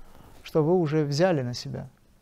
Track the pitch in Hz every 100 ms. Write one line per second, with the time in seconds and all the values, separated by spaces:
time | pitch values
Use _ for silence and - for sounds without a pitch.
0 | - - - - - 165 151 185 156 156
1 | 147 143 185 156 123 123 139 131 - _
2 | _ _